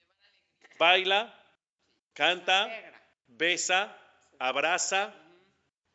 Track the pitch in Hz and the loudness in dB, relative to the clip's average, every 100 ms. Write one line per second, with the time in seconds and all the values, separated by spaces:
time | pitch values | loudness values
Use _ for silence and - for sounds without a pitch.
0 | _ _ _ _ _ _ - - 165 185 | _ _ _ _ _ _ -14 0 4 4
1 | 185 196 226 - _ _ _ _ _ _ | 2 0 -2 -10 _ _ _ _ _ _
2 | _ - 151 180 175 190 226 220 175 123 | _ -2 0 0 0 0 0 -6 -16 -20
3 | _ _ _ 117 165 170 - 185 214 - | _ _ _ -4 -2 -2 0 -2 -2 -8
4 | - _ _ - 127 135 151 175 - 190 | -20 _ _ -6 -4 0 0 -2 -2 -4
5 | 214 - - _ _ _ _ _ _ | -4 -10 -20 _ _ _ _ _ _